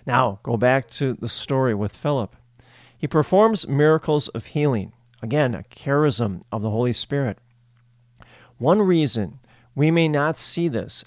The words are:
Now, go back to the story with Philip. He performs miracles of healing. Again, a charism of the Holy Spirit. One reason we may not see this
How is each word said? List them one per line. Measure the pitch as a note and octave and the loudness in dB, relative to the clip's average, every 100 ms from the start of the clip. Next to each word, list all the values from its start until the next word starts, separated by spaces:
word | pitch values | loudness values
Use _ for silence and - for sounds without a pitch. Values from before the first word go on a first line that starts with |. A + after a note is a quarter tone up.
| - | -2
Now, | B2 B2 G2 | 2 2 -2
go | - A#2 | -4 0
back | B2 C3+ - | 2 2 0
to | - C3+ | -4 -4
the | - A2+ | -4 -6
story | - - C3+ C3 | -8 -4 0 0
with | G#2 G#2 - | 0 -4 -4
Philip. | D3 C#3 G2+ - _ _ _ - - _ | -4 -2 -4 -10 _ _ _ -20 -20 _
He | C#3+ | -2
performs | D#3+ C#3+ F#3 A3 G#3+ - | 0 4 4 4 2 0
miracles | C#3 D3+ D#3 - D3+ - | 2 4 4 2 -2 -2
of | A2 - | -8 -6
healing. | D3 D3 A#2 F2+ - _ _ | -2 0 0 -4 -12 _ _
Again, | A2+ D3 C3 G#2+ | -4 0 0 -2
a | |
charism | - - - C#3 D3+ B2+ A2+ F2+ - | -10 -12 -2 0 0 0 -4 -4 -8
of | G#2+ | -6
the | G#2+ | -4
Holy | A2 B2 | -2 -2
Spirit. | A#2 - C#3+ C3 - _ _ _ _ _ _ _ _ - - - - | -4 -4 -4 -4 -6 _ _ _ _ _ _ _ _ -20 -20 -20 -4
One | B2+ G3+ | 0 2
reason | F#3+ E3+ C#3+ A2+ F#2 - _ _ _ | 4 2 2 -2 -6 -10 _ _ _
we | C3+ D3+ | -2 2
may | E3 D#3+ | 2 2
not | D3 D3+ D#3+ | 0 -2 -2
see | - - E3+ | -4 -2 -2
this | A#2 - - | -4 -4 -8